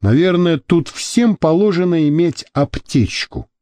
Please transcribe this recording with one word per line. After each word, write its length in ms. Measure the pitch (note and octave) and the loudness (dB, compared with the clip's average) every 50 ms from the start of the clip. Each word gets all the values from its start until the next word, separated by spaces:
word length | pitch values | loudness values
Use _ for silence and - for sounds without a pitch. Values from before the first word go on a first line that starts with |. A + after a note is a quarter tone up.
Наверное, 560 | - G2+ A#2 D3 F3 F#3 F3 F3 F3+ E3+ E3 | 0 2 2 4 2 2 2 2 2 0 0
тут 320 | C#3 - - F3 E3+ - - | -2 0 0 0 0 0 -2
всем 460 | - - - - - A#3+ A#3+ A3+ G3+ | -8 -14 -10 -4 0 2 2 2 0
положено 720 | - - D#3+ D#3+ F3 G#3 G#3+ F#3 E3+ F3+ F3+ F3 E3 D#3 | 0 0 0 2 2 2 0 0 0 0 0 0 0 0
иметь 380 | D3 D3 D#3+ F3 E3+ - - - _ - | 0 0 0 0 -2 -2 -6 -10 _ -4
аптечку. 960 | C#3 C#3+ - - - - - - C#3+ G#2+ - - - - - - - - _ _ _ | -4 -4 -4 -4 -10 -6 -2 0 0 0 0 -2 -6 -10 -10 -12 -14 -14 _ _ _